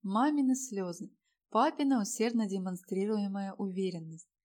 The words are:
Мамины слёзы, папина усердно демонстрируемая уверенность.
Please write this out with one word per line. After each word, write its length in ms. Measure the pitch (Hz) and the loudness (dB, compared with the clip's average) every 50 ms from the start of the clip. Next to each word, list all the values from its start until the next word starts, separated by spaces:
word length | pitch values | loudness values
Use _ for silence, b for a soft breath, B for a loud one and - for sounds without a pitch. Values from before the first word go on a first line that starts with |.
| - | -6
Мамины 520 | 190 196 220 254 302 302 294 269 254 262 | -2 2 2 4 4 4 2 4 2 2
слёзы, 560 | 254 - - 208 196 190 180 170 - - - _ _ _ _ _ _ _ - | 2 0 -6 -4 -4 -4 -4 -6 -8 -10 -14 _ _ _ _ _ _ _ -2
папина 520 | - 214 247 311 320 - 294 277 277 240 | 2 2 2 2 2 2 2 4 4 2
усердно 460 | 202 196 - - 220 240 233 233 220 196 | 2 0 0 0 0 2 2 2 0 0
демонстрируемая 1040 | 190 196 180 185 185 180 - - 190 185 196 208 220 214 202 196 196 202 196 196 190 | 0 -2 -2 -2 -6 -6 -6 -4 -2 -2 0 0 0 0 0 -2 -2 -4 -6 -6 -6
уверенность. 760 | - 202 196 185 185 190 185 170 165 160 160 160 160 - _ _ _ _ | -4 -6 -4 -2 -2 -2 -2 -2 -6 -8 -10 -14 -16 -18 _ _ _ _